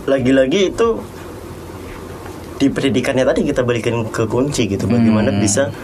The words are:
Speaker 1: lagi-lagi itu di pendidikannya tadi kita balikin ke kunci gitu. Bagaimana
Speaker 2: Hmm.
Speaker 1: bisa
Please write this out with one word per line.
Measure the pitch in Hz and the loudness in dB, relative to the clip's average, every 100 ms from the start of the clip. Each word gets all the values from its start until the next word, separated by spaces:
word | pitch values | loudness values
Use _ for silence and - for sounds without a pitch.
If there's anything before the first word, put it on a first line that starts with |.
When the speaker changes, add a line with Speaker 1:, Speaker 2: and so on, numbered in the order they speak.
Speaker 1:
lagi-lagi | - 135 123 135 131 185 180 - | 0 2 4 4 4 4 2 2
itu | 226 214 - - - - - - - - - - - - - - - - | 2 0 -6 -14 -14 -14 -14 -14 -14 -14 -14 -14 -14 -14 -14 -14 -10 0
di | 139 | 0
pendidikannya | - 139 120 131 127 | 2 0 0 0 2
tadi | 131 196 156 | 2 2 0
kita | 139 | 0
balikin | 120 117 117 117 110 | 0 0 0 -2 -2
ke | - 110 | -2 -2
kunci | 117 143 135 104 | 0 0 0 0
gitu. | 98 95 | 0 0
Bagaimana | 120 113 107 104 | 4 4 4 2
Speaker 2:
Hmm. | 101 | 2
Speaker 1:
bisa | 101 135 143 - | 2 2 -2 -4